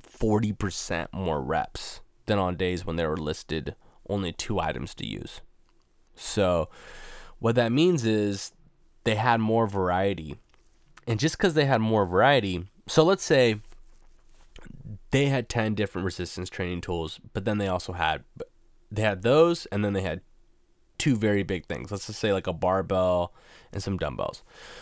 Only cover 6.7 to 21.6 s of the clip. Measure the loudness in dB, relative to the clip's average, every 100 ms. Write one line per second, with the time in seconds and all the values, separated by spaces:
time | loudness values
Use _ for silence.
6.7 | -8 -20 -18 -18 -18 -18 -2 0 2 2
7.7 | 4 4 4 2 2 2 -2 -8 -16 -20
8.7 | _ _ _ -2 2 4 4 4 2 2
9.7 | 0 2 2 0 -2 -8 -12 -16 _ _
10.7 | _ _ -10 -4 0 -2 0 0 2 4
11.7 | 4 4 2 4 4 6 4 2 -4 -6
12.7 | _ 0 4 4 4 4 4 4 2 -6
13.7 | -20 -20 -20 -20 -20 -20 -20 -20 -20 -18
14.7 | -16 -14 -14 0 2 4 2 0 -2 0
15.7 | 0 -2 -2 -4 -4 -8 -8 -8 -6 -6
16.7 | -6 -4 -4 -4 -10 -10 -6 -2 0 0
17.7 | -2 -4 -2 -2 -2 -8 -16 -16 _ _
18.7 | _ -8 0 0 2 4 6 6 2 -4
19.7 | -2 0 0 -2 -4 -10 _ _ _ _
20.7 | _ _ -2 0 2 2 2 0 -4